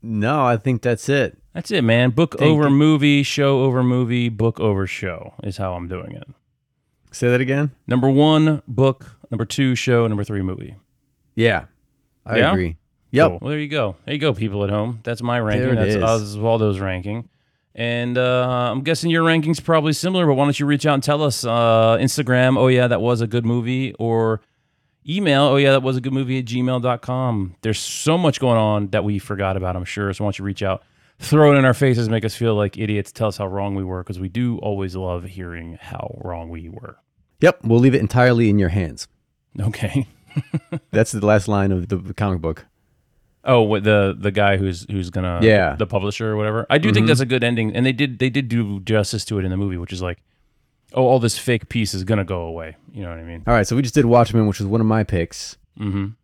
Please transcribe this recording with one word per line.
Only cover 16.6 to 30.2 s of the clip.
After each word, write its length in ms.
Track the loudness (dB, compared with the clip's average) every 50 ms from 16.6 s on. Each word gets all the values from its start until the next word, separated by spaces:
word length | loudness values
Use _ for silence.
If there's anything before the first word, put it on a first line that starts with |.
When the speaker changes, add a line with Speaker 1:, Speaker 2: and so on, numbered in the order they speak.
| 2 0 0 0
Speaker 2:
ranking. 500 | -2 -4 -4 -6 -6 -6 -8 -8 -10 _ _ _ _ _ _ _ _ _ _
And, 420 | -6 -4 -4 -2 -2 -4 -2 -2 0
uh, 520 | 0 2 2 0 0 0 0 -2 -2 -2
I'm 100 | -2 -4
guessing 300 | -2 -2 -2 -2 0 0
your 120 | 2 2 2
ranking's 360 | 2 2 2 2 0 -2 -2
probably 340 | 0 2 2 2 2 2 -2
similar, 320 | -2 -2 -2 0 2 2
but 80 | 2 4
why 100 | 2 2
don't 140 | 0 0 0
you 60 | 0
reach 200 | 0 0 0 2
out 100 | 2 0
and 80 | 0 0
tell 200 | 0 0 0 0
us, 200 | 0 -2 -2 -4
uh, 520 | -2 0 2 4 4 4 6 6 4 4 4
Instagram, 580 | 2 0 -2 -2 -2 0 2 2 4 4 4 4
"Oh 100 | 4 4
Yeah, 200 | 4 4 4 2
That 140 | 2 0
Was 200 | 2 0 0 0
a 60 | -2 -2
Good 180 | -2 -2 0
Movie," 480 | 0 0 0 -2 -2 -2 -2 -4 -4 -6 -4
or 420 | -4 0 0 2 2 0 0 -2 _ _ _ _ _ _ _ _ _ _ _ _ _ -6
email, 360 | -4 -2 2 2 4 4 4
"Oh 120 | 4 4 4
Yeah, 140 | 4 6
That 100 | 4 4 2
Was 140 | 0 -2 -2
a 40 |
Good 120 | -2 -2 -2
Movie 240 | -2 -2 -2 -2 -4
at 60 | -4
gmail 360 | -4 -4 -2 -2 0 -2 0
dot 200 | 0 -2 -2 -2
com." 540 | -4 -6 -4 -2 -2 -2 -2 -2 -4 -6 -8 _
There's 180 | -4 -4 -4 -4
so 360 | -4 -10 -10 -4 0 0 0 2
much 220 | 2 0 0 0
going 180 | 0 2 2 4
on 300 | 2 2 0 0 -2 -2
that 140 | -2 -2 -2
we 140 | -2 -4 -4
forgot 380 | -6 -8 -6 -4 -2 -2 -2 -2
about, 180 | -4 -4 -6
I'm 100 | -6 -8
sure. 260 | -8 -6 -6 -4 -4 -4
So 100 | -4